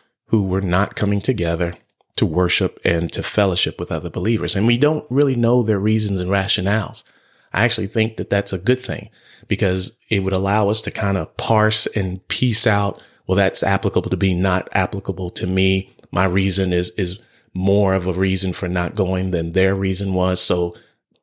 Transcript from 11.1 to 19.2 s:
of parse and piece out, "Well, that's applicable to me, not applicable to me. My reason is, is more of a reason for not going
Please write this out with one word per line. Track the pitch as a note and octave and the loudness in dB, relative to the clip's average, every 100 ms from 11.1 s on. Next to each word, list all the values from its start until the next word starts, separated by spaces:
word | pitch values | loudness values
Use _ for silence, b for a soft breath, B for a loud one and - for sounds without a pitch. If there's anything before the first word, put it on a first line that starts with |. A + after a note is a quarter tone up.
| G2 | -2
of | D#2+ - | -4 -8
parse | - A2 G#2+ - - | 0 2 4 2 -2
and | G#2 F#2+ F#2 - | -2 -4 -6 -8
piece | - B2+ G#2+ A2+ | -2 0 2 2
out, | G#2 G2+ - B B - | 2 0 -4 B B -2
"Well, | F#2 | 2
that's | F#2+ - | 2 0
applicable | - G2 G2+ G2 F2+ | 0 0 0 -2 -2
to | F2+ | 0
me, | F#2+ | 0
not | F2 F#2 F#2 - | 2 0 0 -2
applicable | G2+ F#2 G2 - F2+ F2+ | -2 -2 -4 -6 -6 -6
to | - F#2 | -6 -2
me. | F#2+ F#2+ F#2+ - _ - | 2 2 2 -2 _ -8
My | F#2+ F#2+ | -2 0
reason | F#2 G2 F2+ F#2 | 2 2 0 2
is, | F2 F2 - | 0 -2 -2
is | F2+ G2 b b b | -6 -6 b b b
more | F#2 F#2+ G2+ G2 | -2 2 4 4
of | F#2+ F2+ | 2 0
a | |
reason | F2 F#2+ F#2 F#2 | 0 0 0 -2
for | F2 F2+ | -2 -2
not | F2+ F2 | -2 -2
going | - F#2 F#2 | -2 0 0